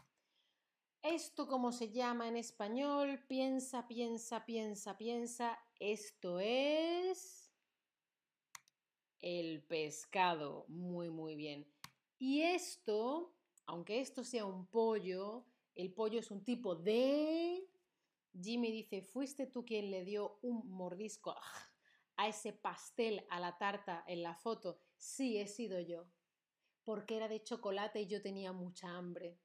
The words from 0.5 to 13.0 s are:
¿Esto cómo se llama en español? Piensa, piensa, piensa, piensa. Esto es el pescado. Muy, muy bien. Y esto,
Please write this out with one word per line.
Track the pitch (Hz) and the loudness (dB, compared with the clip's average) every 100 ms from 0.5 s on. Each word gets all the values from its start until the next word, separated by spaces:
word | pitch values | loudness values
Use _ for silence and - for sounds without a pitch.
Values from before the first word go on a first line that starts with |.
| _ _ _ _ _ | _ _ _ _ _
¿Esto | 302 330 - - 262 | 0 0 0 -4 0
cómo | 262 247 | 2 2
se | 240 226 | 2 -2
llama | 226 247 240 233 | 2 2 2 0
en | 233 | -2
español? | 226 - 208 240 285 285 285 277 - | -4 -4 0 2 2 4 2 0 -2
Piensa, | 262 262 262 262 254 240 | 0 2 2 0 -4 -4
piensa, | 233 233 226 - 226 220 | -2 0 -2 -2 -4 -2
piensa, | 226 214 202 208 196 | -2 -2 -4 -6 -4
piensa. | 220 240 240 - 233 226 - _ | -2 -2 -2 -2 -2 -2 -8 _
Esto | 196 214 214 - 185 175 | 0 0 -4 -6 -2 2
es | 202 247 285 302 330 349 370 370 - - - _ _ _ _ _ _ _ _ _ _ - _ _ _ _ _ - | 4 4 6 4 4 4 2 0 -4 -16 -20 _ _ _ _ _ _ _ _ _ _ -20 _ _ _ _ _ -8
el | 175 175 165 156 | -2 0 0 -4
pescado. | 151 165 151 - - 196 180 165 147 151 - | -2 0 0 -4 -2 4 6 4 0 -4 -8
Muy, | 165 180 175 170 | -6 -4 -2 -2
muy | 160 160 151 | -4 -6 -6
bien. | 151 143 147 _ - _ _ _ | -6 -6 -10 _ -20 _ _ _
Y | 262 277 | 2 6
esto, | 330 359 359 - - 214 | 6 4 0 -6 0 2